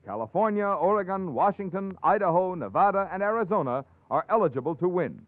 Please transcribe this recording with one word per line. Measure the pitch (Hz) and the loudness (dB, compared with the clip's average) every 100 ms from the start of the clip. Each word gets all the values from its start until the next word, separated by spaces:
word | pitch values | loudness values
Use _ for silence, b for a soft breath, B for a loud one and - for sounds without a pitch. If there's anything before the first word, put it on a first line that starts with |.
| 101 | -8
California, | 107 113 175 220 208 | -6 -4 0 2 2
Oregon, | 202 180 175 208 190 190 180 | 0 2 2 2 0 -4 -4
Washington, | 120 190 190 196 180 196 185 | 0 0 0 -6 -6 -8 -2
Idaho, | 156 208 190 170 185 | 2 4 4 2 2
Nevada, | 180 104 127 202 196 190 | -4 -2 2 2 2 -2
and | 185 | -2
Arizona, | 202 226 190 208 135 127 135 b b | -2 0 0 0 0 -2 -6 b b
are | 143 165 | -4 0
eligible | 220 175 131 135 165 | 2 2 0 -4 -2
to | 180 | -2
win. | 180 135 69 | 0 -4 -6